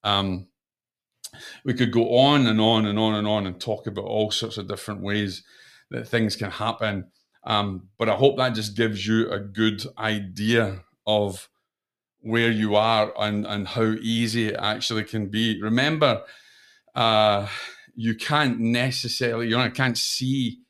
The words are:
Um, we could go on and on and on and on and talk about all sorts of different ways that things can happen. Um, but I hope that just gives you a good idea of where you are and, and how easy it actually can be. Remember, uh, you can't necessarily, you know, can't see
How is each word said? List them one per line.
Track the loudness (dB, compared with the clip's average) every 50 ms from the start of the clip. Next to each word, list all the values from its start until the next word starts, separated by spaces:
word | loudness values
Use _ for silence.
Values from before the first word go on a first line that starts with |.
Um, | 0 0 0 0 0 -2 -4 -6 -8 _ _ _ _ _ _ _ _ _ _ _ _ _ _ _ -20 -18 -18 -18 -20 -20 -20 -8 _
we | -4 0
could | 0 0 2
go | 4 2 2 4 6
on | 6 6 8 6 6 4
and | 4 4 4
on | 4 4 4 4 2
and | 2 2 2
on | 2 2 2
and | 0 0 0
on | 0 0 -2
and | -4 -8 -8
talk | -6 -6 -6 -6 -6
about | -8 -8 -8 -6
all | -4 -2 -2 0 0
sorts | -2 -4 -6 -6 -8
of | -10 -8
different | -8 -10 -10 -8 -10 -10 -8
ways | -6 -4 -2 -2 -2 -4 -6 -10 _ _ _ -20 -20 -20 -20 -20 _ _
that | -12 -12 -8 -2
things | 0 0 0 0 -2
can | -4 -8 -10
happen. | -6 -4 -4 -4 -4 -2 -4 -4 -4 -4 -8 _ _ _ _ _ _ _ -4
Um, | -2 0 0 0 -2 -4 -8 -12 -18 _ _
but | 0 0
I | 2
hope | 4 4 4 4 4
that | 0 0 0
just | -4 -6 -6 0
gives | 0 0 0 0 -4 -2
you | 0 2 2 2 0
a | -4 -6
good | -6 -8 -2 0 0 0 0 -2 -10 -12 -10 -6
idea | -4 -4 -2 -4 -6 -10 -8 -4 0 2 2 2 2 0 -4 -10 -14 _ _ _ _
of | 2 2 2 2 0 -4 -8 -16 _ _ _ _ _ _ _ _ _ _ _ _ _ _ _
where | -6 0 2 2 4 4
you | 2 2 0 4 4
are | 4 4 4 4 2 2 0 -2 -4
and, | -2 -2 -2 -2 -2
and | -2 -4 -6 -6 -4
how | -2 0 0 0 0 -2
easy | -2 -4 -2 0 -2 0 0 -2 -2 -2
it | -2 -2
actually | -2 -2 -4 -2 -4 -4 -4 -4 -4
can | -4 -4 -6 -4
be. | -2 -2 -2 0 0 -2 -2
Remember, | -2 0 0 2 2 0 2 2 2 2 2 0 -6 -14 -20 -20 _ -20 -20 -20 -20 _ _ _ _ _ _
uh, | 0 2 4 4 4 4 4 4 2 -2 -4 -10 -12 -12 -14 -16 -20 -20 _ _
you | -4 -2 -2 -2
can't | -2 -2 0 2 2 2 2 0 0
necessarily, | 0 0 2 2 0 0 -2 -4 -6 -6 -4 -2 -2 -2 -2 -2 -2 0
you | 2 2
know, | 2 0
can't | 0 0 0 0 0 -2
see | -2 -4 -4 -2 -2 -2 0 0 -2 -4 -4 -8 _